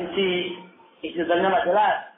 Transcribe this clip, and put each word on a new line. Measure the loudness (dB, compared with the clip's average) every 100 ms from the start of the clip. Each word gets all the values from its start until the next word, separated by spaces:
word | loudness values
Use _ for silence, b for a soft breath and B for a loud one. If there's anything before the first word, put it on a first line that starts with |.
isi, | -4 0 0 0 -4 -10 -16 -20 -20 _
isi | -10 -6
dalilnya | 0 2 2
nggak | 2 2
jelas? | 2 2 0 -6